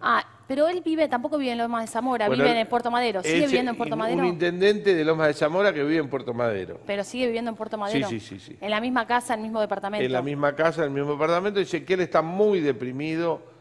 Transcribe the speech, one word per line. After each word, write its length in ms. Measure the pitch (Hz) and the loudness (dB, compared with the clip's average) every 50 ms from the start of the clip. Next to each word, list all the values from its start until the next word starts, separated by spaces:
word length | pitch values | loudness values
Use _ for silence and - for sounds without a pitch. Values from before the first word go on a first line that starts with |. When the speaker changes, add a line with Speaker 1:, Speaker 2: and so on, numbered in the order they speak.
Speaker 1:
Ah, 220 | - - 240 226 - - - - - - | 0 2 2 2 0 -4 -10 -14 -8 -4
pero 180 | 269 285 302 | 0 2 2
él 140 | 330 370 359 330 | 2 2 0 -2
vive, 220 | 330 320 311 311 | 0 0 2 2
tampoco 320 | 277 262 240 240 302 302 294 | 2 0 -2 -2 -2 -2 -2
vive 140 | 269 254 | 0 0
en 60 | 233 233 | -2 -2
Lomas 240 | 233 240 240 226 | -2 -2 -2 -2
de 40 | 226 | -4
Zamora, 400 | 220 - 226 240 269 254 233 214 | -4 -4 -2 0 0 0 2 2
Speaker 2:
Bueno, 160 | 247 254 247 | 2 2 4
Speaker 1:
vive 140 | - 240 240 | 4 4 4
Speaker 2:
él, 60 | 233 | 2
Speaker 1:
en 40 | 226 | 0
Puerto 240 | - 240 240 233 240 | 0 0 -2 0 0
Madero. 320 | 240 240 247 233 208 190 | 0 0 0 0 -2 -2
¿Sigue 140 | 175 156 160 | 0 2 2
Speaker 2:
él 100 | - 294 | 2 2
Speaker 1:
viviendo 240 | 285 262 254 254 247 | 4 2 2 0 0
en 40 | 233 | -2
Speaker 2:
se-, 20 | 226 | -2
Speaker 1:
Puerto 160 | 233 214 220 | -4 -2 -2
Speaker 2:
un 40 | 220 | -2
Speaker 1:
Madero? 240 | 220 220 175 170 170 | -2 0 0 0 0
Speaker 2:
intendente 680 | 180 175 156 175 175 175 180 185 202 208 208 - 202 185 | 0 0 0 0 0 2 4 4 4 4 4 4 2 4
de 80 | 165 151 | 4 4
Lomas 240 | 156 160 156 160 151 | 2 2 4 4 2
de 60 | 147 | 2
Zamora 380 | - 156 151 160 185 202 202 | 2 0 0 2 2 2 2
que 120 | 170 151 143 | 2 2 0
vive 140 | 147 160 165 | 2 2 0
en 80 | 151 127 | 0 0
Puerto 240 | 139 135 117 123 120 | -2 -4 -4 -4 -2
Madero. 460 | 117 120 117 107 98 92 85 - - - | 0 0 0 0 -2 -4 -6 -10 -10 -8
Speaker 1:
¿Pero 180 | - 202 202 196 | -6 -4 -4 -4
sigue 220 | - - 247 254 | -6 -4 -2 -2
viviendo 240 | 240 226 226 233 233 | -2 -2 -2 -4 -6
en 60 | 220 | -6
Puerto 200 | 208 220 220 - | -8 -8 -8 -6
Speaker 2:
Sí, 40 | 214 | -6
Speaker 1:
Madero? 280 | 202 202 214 139 135 - | -4 -2 -2 -2 -2 -2
Speaker 2:
sí, 100 | 117 110 | -4 -6
sí, 220 | 101 - 98 98 | -8 -10 -16 -16
sí. 180 | - - - - | -16 -18 -16 -10
Speaker 1:
¿En 100 | 190 202 | -6 -4
la 100 | 214 214 | -2 -2
misma 260 | 233 254 254 247 226 | -2 -2 -2 -2 0
casa, 280 | - 240 240 247 - 233 | 0 0 0 0 -2 -4
en 60 | 214 | -4
el 40 | 220 | -4
mismo 160 | 220 220 220 | -4 -2 -2
departamento? 440 | 214 202 208 190 - 196 208 208 131 | -2 -2 -2 -4 -4 -4 -2 -2 -2
Speaker 2:
En 60 | 127 | 0
la 100 | 131 127 | 0 0
misma 340 | 131 143 147 143 147 143 143 | -2 -2 -2 0 0 0 2
casa, 240 | - 160 165 156 160 | 2 2 2 2 0
en 80 | 160 143 | -2 -2
el 60 | 139 | 0
mismo 180 | 139 143 147 | -2 -2 -2
departamento. 480 | 147 139 151 160 170 175 190 208 202 202 | 0 0 2 2 2 2 0 0 0 -2
Dice 240 | 180 - - 165 135 | -2 -2 -2 -4 -2
que 100 | 151 185 | 0 0
él 60 | 185 | 0
está 200 | 180 - - 160 | 0 2 2 2
muy 400 | 156 160 175 196 214 214 202 180 | 2 2 2 2 2 4 4 2
deprimido, 800 | 151 143 131 117 127 123 127 135 147 160 160 160 170 170 156 - - - - - | 2 0 0 -2 -4 -6 -6 -6 -4 -4 -2 -2 -2 -2 -2 -4 -6 -14 -20 -20